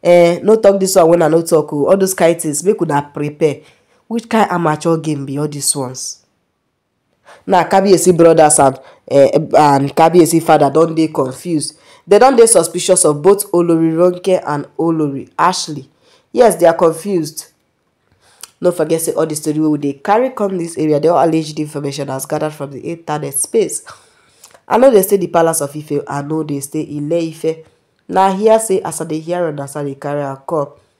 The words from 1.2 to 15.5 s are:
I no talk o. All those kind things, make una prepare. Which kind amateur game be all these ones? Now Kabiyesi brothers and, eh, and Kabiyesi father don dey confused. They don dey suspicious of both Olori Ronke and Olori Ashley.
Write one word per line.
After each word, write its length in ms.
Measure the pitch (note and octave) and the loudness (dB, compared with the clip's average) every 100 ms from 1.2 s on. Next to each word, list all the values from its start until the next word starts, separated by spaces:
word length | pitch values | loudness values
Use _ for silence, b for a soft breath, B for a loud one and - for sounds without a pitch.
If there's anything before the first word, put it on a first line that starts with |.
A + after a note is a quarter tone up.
I 60 | D#3 | 2
no 140 | D#3+ | 0
talk 280 | E3 E3 D3+ | 2 -2 -2
o. 140 | D3 C#3 | -4 0
All 100 | F#3+ | 2
those 160 | F#3+ | 0
kind 260 | - E3+ E3+ | 0 0 0
things, 240 | D#3 C#3+ | -4 -4
make 180 | F3+ G#3+ | -2 -2
una 280 | D#3+ C#3+ C#3+ | -2 -2 -4
prepare. 480 | - D3 D3 D#3+ C3+ b b b b _ | -8 -10 -2 -4 -4 b b b b _
Which 200 | A#3 A3+ | -8 -4
kind 220 | A3+ G3+ | -2 0
amateur 460 | F3 E3 D#3 E3+ E3 | 0 -2 -2 -2 -2
game 280 | D#3 C#3+ C#3 | -2 -6 -6
be 120 | C#3 | -6
all 100 | D3+ | -6
these 280 | D3 - D3 | -6 -6 -6
ones? 500 | B2+ B2+ - - _ _ _ _ _ _ _ _ _ _ b b - | -8 -10 -14 -14 _ _ _ _ _ _ _ _ _ _ b b 0
Now 180 | F#3+ | 0
Kabiyesi 520 | D#3+ G3 G3 F3 F3+ E3+ | 2 2 4 4 4 4
brothers 440 | E3 D#3 D3+ D3 | 6 6 4 4
and, 200 | C3+ C3 b b - | 2 0 b b -2
eh, 200 | C#3 C#3 - | 2 4 2
and 600 | D#3 - D3 C#3 C#3 - | 0 2 4 2 0 2
Kabiyesi 460 | E3 F3 D#3 E3 | 4 4 4 2
father 280 | D#3 D#3 C#3+ | 2 2 4
don 240 | D3 E3 D#3+ | 2 0 0
dey 120 | D#3 | -2
confused. 680 | D#3 C3 B2+ F3 D#3+ - b b b - | -2 -6 -6 -6 -6 -6 b b b 2
They 120 | G3+ | 4
don 160 | B3+ A#3+ | 6 6
dey 100 | A3+ | 4
suspicious 580 | F3+ E3 F3+ - F#3 - | 4 0 -4 0 2 2
of 160 | D3 | 2
both 280 | E3 G3 - | 2 2 0
Olori 420 | F3 E3+ E3 E3 | -2 0 0 0
Ronke 480 | D#3+ F3+ F3+ F#3+ F3+ - | 2 0 0 -2 -2 -2
and 200 | D3 - - | -6 -8 -6
Olori 520 | E3 D#3+ D3+ C3+ - - | -4 -2 -4 -6 -12 0
Ashley. 520 | E3 | 0